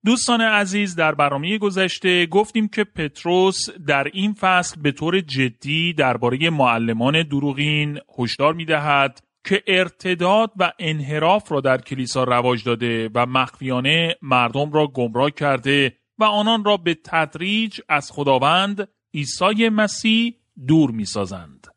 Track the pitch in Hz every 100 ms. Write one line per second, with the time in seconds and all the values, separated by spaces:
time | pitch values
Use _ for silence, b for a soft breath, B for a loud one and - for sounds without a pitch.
0 | 202 247 - 240 226 214 196 202 202 170
1 | 156 147 143 139 160 208 202 190 185 -
2 | 185 180 170 185 214 220 214 - 208 -
3 | 151 - 170 180 190 190 - - 147 139
4 | 143 190 208 208 190 180 175 160 147 139
5 | 156 190 156 131 127 110 139 156 170 156
6 | 131 117 120 131 165 156 123 117 117 113
7 | 123 156 156 143 143 135 147 151 147 147
8 | - - 120 - 143 165 160 156 147 143
9 | 139 - _ _ - 190 - 185 180 _
10 | 185 175 175 208 226 208 175 - 165 156
11 | 139 151 160 208 - 147 135 127 - 135
12 | 123 131 127 123 123 120 113 117 120 117
13 | 113 113 123 131 123 - 131 127 135 160
14 | 165 - 139 127 120 131 147 151 151 135
15 | 120 120 143 - 147 135 127 143 135 -
16 | _ - 214 208 208 226 208 202 170 160
17 | - 165 151 156 185 214 226 - - 147
18 | - - 139 131 139 175 196 202 202 _
19 | _ 147 139 - 185 214 226 214 208 -
20 | 220 226 233 - _ - 127 160 143 113
21 | 98 107 95 95 80 67 -